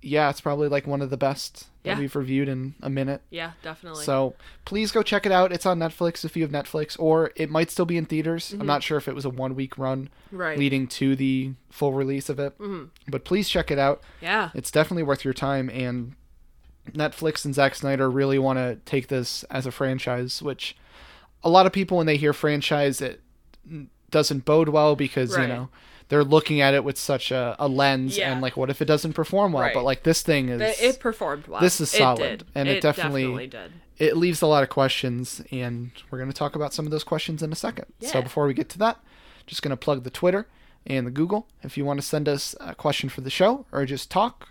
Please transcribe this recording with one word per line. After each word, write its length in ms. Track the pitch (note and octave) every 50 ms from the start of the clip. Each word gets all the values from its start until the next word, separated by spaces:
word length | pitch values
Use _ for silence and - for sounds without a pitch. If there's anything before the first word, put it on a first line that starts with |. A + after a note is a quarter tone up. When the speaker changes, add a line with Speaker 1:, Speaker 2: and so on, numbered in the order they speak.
Speaker 1:
yeah, 300 | - - C#3 D3+ D3+ C#3+
it's 100 | C#3+ -
probably, 280 | - D#3 C#3+ C#3+ D3+ D3
like, 180 | C#3+ C#3+ C#3
one 160 | D3 C#3 C#3 C#3
of 80 | C3
the 60 | C3+
best 500 | C3 C#3 C3+ C#3 C#3 - - - - - - _ - _
that 120 | F3+ D3
Speaker 2:
Yeah. 40 | C#3+
Speaker 1:
we've 160 | C#3+ C3+ -
reviewed 340 | D3 C3+ B2+ C3+ C3+ C#3 C#3
in 260 | C3+ C3 C3 C3+ C#3+ _ -
a 60 | -
minute. 320 | C3+ C#3 C3+ C3+ C#3 C#3 _ _
Speaker 2:
Yeah, 220 | - E3 E3 E3 E3 - -
definitely. 420 | D#3+ D#3 - - F3 D#3+ D#3 D3
Speaker 1:
So 300 | D3+ C#3 C3+ C3+ C3 B2+ - - - - - -
please 280 | - - G#3 A3 G3+ -
go 100 | A3+ G#3
check 240 | - G#3+ G3+ -
it 60 | G#3+ F#3+
out. 180 | F#3 F#3 F#3+ F3+
It's 140 | E3 -
on 120 | G3 F3+ E3+
Netflix 460 | E3 E3 D#3+ - F3 E3+ E3 - -
if 120 | D#3+ -
you 60 | E3+ D#3+
have 80 | D3 C#3+
Netflix, 440 | C#3+ C#3+ - - D#3 D3+ D3+ - -
or 340 | E3 D#3+ D#3+ D#3+ E3 - -
it 160 | - D#3 D3
might 200 | D3+ D#3 E3 E3
still 140 | - - F3+
be 100 | E3 F3
in 80 | E3+ D#3+
theaters. 440 | - - D#3 D#3 D#3+ E3 E3 E3+ -
Speaker 2:
Mm-hmm. 100 | G3+ G3+
Speaker 1:
I'm 60 | -
not 160 | D3 D3 C#3+ -
sure 140 | - D#3 D3
if 100 | - -
it 60 | B2+
was 100 | C3 C3+
a 60 | C#3+
one-week 460 | B2+ B2+ C3 C3 C3 C3 C3+ C3 - -
run 300 | C3+ C3 C3+ C3+ C3+ C#3 _ - - -
Speaker 2:
Right. 280 | - F#3 F3+ E3 D#3 D3
Speaker 1:
leading 280 | C#3+ C#3 C3+ C3+ C3 B2
to 280 | - - C#3 C3+ C3+
the 360 | C3+ C3+ C3+ C3 C3 C3 C3+ C3 - _ _
full 220 | - - D3 C#3+ C3
release 340 | C3+ C#3 C3 C#3 C#3 C3+ -
of 100 | D3 C3
it, 180 | C#3+ C#3+ - _
Speaker 2:
Mm-hmm. 260 | G3+ G3+ G3 F3 C#3 D3+ _ - _ -
Speaker 1:
but 160 | C#3 - -
please 240 | - F3+ G3+ G3+ -
check 220 | - F#3 D#3 -
it 80 | D3+ C#3
out. 240 | C#3 C#3 C#3+ - - - - -
Speaker 2:
Yeah. 300 | - E3 F#3+ A3 G3+ D#3+ -
Speaker 1:
It's 160 | - A#2+ -
definitely 320 | - D3+ D#3 - F#3+ F3 D#3+
worth 220 | C#3+ C#3 C3 -
your 100 | C3+ B2+
time, 340 | - - C3+ C#3 C3+ C3 C3
and 440 | G2 B2+ B2+ B2 B2 B2 A#2+ A#2+ C3+ - - _ - _ - - - - _ - - _ _ - -
Netflix 520 | D3+ D3+ D3+ - - E3 D#3+ D3+ - -
and 100 | D3 C#3
Zack 200 | C#3+ C#3 C3+ -
Snyder 360 | - - C#3 C#3 C3 C3+ C3
really 280 | B2+ C3+ C#3 C#3 C3+ C3+
wanna 380 | C3 C3+ C3 C3 B2+ B2 A#2 - -
take 220 | - - C#3 B2+ -
this 340 | C#3 C3 B2 - - - -
as 220 | - - C3 B2+
a 40 | C3 A#2+
franchise, 680 | - C#3 C3+ C3 C3 - - B2 B2 B2 B2 - - B2+
which 340 | C3+ C3 - - - - _ - - - - - - - - - _ _ _ -
a 60 | E3
lot 160 | E3 F#3 F#3+
of 60 | F#3 -
people, 240 | G3 F#3+ F3+ F#3 F3+
when 80 | E3
they 100 | D#3 D3+
hear 160 | C#3+ D3+ D3 C#3
franchise, 680 | - - D3+ D3 D3 C#3+ - D#3+ D3 D3 C#3+ C3 -
it 200 | C#3 B2+ - - _ _ _ _ _ - _ - - C3+
n-, 200 | D#3+ D#3 C#3 - _ _ _ _
doesn't 340 | - D#3 D3+ - D3+ C#3 B2
bode 260 | - D3+ D#3+ E3 D3+
well 260 | D3 D3+ D3+ D3+ D3
because, 360 | C#3 D3 C3 - C#3+ B2+ B2 -
you 60 | F3
Speaker 2:
Right. 100 | - A#2+
Speaker 1:
know, 200 | B2 A#2+ B2+ C3 _ - - - - - - _
they're 160 | - D3 D3
looking 380 | C#3 D3 D#3 D#3 - D#3 D3 C#3
at 100 | C3+ C#3
it 100 | C#3 A#2
with 120 | C#3 C3+
such 340 | - - - C#3+ B2+ - -
a, 240 | C3+ C3 B2 A#2+ A2 -
a 100 | D3 C#3+
lens 480 | C3 C3 C#3 C#3 C3+ C3 C3 C3 C3
Speaker 2:
Yeah. 160 | G3+ F#3+ D3+ C3
Speaker 1:
and, 80 | C3
like, 160 | C3 B2+ -
what 140 | - C3 C3
if 100 | C#3 -
it 60 | D#3
doesn't 260 | C#3+ D#3 D3+ - E3 D3+
perform 400 | - D#3+ - - G3 G3+ G3 E3
well? 120 | C#3 B2+
Speaker 2:
Right. 100 | C#3+ A#2
Speaker 1:
But, 100 | C3 B2
like, 200 | C3+ C3 - -
this 180 | D#3+ D#3+ - -
thing 260 | - D#3+ C#3+ C3 B2+
is 100 | B2 A#2+
Speaker 2:
The, 280 | A2 - A3 - A3 B3
it 100 | C4 B3+
performed 460 | - B3 A3 - G#3 D#3+ C#3+ D3 D3
well. 140 | - D#2+ F#2+
Speaker 1:
this 180 | F3 F3+ - - E3
is 100 | C#3 -
Speaker 2:
It 60 | -
Speaker 1:
solid, 220 | - B2+ B2 A#2 A#2 C3 A#2 -
Speaker 2:
did. 60 | - - -
Speaker 1:
and 120 | C#3+ C#3
it 120 | D#3+ G3+ F#3+
Speaker 2:
It 20 |
Speaker 1:
definitely 420 | F3 D3+ C#3+ - F3 D3+ C#3 C3+ C3
Speaker 2:
definitely 220 | B2+ B2 A#2 B2 C3
did. 240 | - A2+ F#2 F2 - - - _ - -
Speaker 1:
it 180 | D3+ D#3 -
leaves 240 | E3 E3+ F3+ E3+ D#3
a 60 | -
lot 160 | D#3 D3+ D3 C3+
of 80 | B2+
questions, 720 | - - C3+ C3 - - - C3 A#2+ B2 B2+ - - - - -
and 400 | - C3 B2 A#2+ A#2+ A#2+ A#2+ B2 - - - -
we're 80 | - B2+
gonna 140 | B2+ C3+ C3+
talk 240 | - D#3 D3 -
about 160 | D#3+ D3+ C#3 -
some 140 | - D#3
of 40 | D3+
those 140 | D3+ D#3 -
questions 380 | - - D#3 - - D#3+ D3+ E3
in 100 | D#3 D#3
a 40 |
second. 280 | - - A#3 A3+ - - - - _
So 180 | - B3+ D#4 C3+
Speaker 2:
Yeah. 20 | B2+
Speaker 1:
before 240 | B2+ - - D3
we 80 | C#3+ C3+
get 160 | - - -
to 80 | - F3
that, 200 | G3+ A3+ A#3 - _ - - - - - - - -
just 140 | - - -
gonna 160 | - D3 C3+
plug 280 | A#2+ - - D3 C3+ A#2+
the 60 | B2+
Twitter 360 | - - - F3+ F#3 G3 A3 - _ _ - - - _ _
and 200 | - C#3 C3+ B2
the 40 | B2
Google. 360 | B2 C#3 D#3 F3 G#3 G#3 A#3 _ _ - -
If 140 | C#3+ -
you 80 | - C#3+
wanna 160 | C#3 C#3+ C#3+
send 260 | C#3 - - D3+ D3 D3
us 240 | C#3+ C#3 - - - -
a 160 | - - -
question 360 | _ - D3+ C#3+ - - C3+
for 100 | - -
the 80 | B2+ C3
show 360 | - - F#3 G#3 B3 C#4+ C4 _
or 140 | - C#3 C#3
just 260 | B2+ C#3 C3 - -
talk 380 | - F#3 G#3 A#3+ B3 - - -